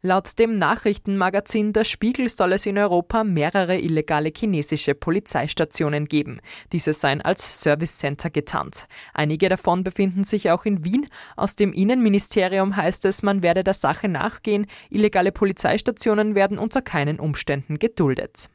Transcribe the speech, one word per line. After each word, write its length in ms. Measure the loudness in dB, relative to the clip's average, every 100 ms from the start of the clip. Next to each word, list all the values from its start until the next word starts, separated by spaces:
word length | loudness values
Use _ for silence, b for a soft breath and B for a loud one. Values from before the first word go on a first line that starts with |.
| 2
Laut 320 | 0 0 0
dem 200 | 2 4
Nachrichtenmagazin 1120 | 0 2 0 -2 -2 0 2 0 -2 -2 0
Der 120 | 0
Spiegel 440 | 0 0 -2 0 -2
soll 240 | 0 2
es 140 | 2 0
in 100 | 0
Europa 480 | 2 2 0 -2
mehrere 540 | 0 0 2 0 0 0
illegale 520 | 0 0 0 0 0 -2
chinesische 580 | -2 0 0 -2 0
Polizeistationen 1120 | -2 0 -2 -2 -4 -4 -2 -4 0 -2 -2 0
geben. 320 | 0 -2 -10 B B B
Diese 200 | -2 -2
seien 300 | 0 0 0
als 400 | -2 -2 -4 -4
Servicecenter 680 | 0 0 -2 -4 -6 -4 -4
getarnt. 580 | -4 -4 -6 -6 -12 -16 B B
Einige 340 | -4 -2 2 2
davon 340 | 2 2 0
befinden 420 | 0 0 0 0
sich 260 | 0 0 2
auch 160 | 2 2
in 180 | -2
Wien. 240 | 0 -2 -2 B B -4
Aus 200 | -4 0
dem 160 | 0
Innenministerium 1040 | 2 2 4 4 2 2 0 2 2 0 2
heißt 300 | 0 2 0
es, 160 | 0
man 200 | 0 2
werde 220 | 2 2
der 80 | 2
Sache 380 | 0 0 0 -2
nachgehen. 560 | -2 -4 -4 -2 0 -2 B B
Illegale 420 | 2 2 4 2
Polizeistationen 1000 | 2 0 2 0 0 0 -2 0 2 2
werden 240 | 2 2 0
unter 240 | -2 -2
keinen 360 | -2 -2 -2 -2
Umständen 600 | -4 -4 -4 -4 -4 -2
geduldet. 720 | -2 2 2 2 -4 -10 -16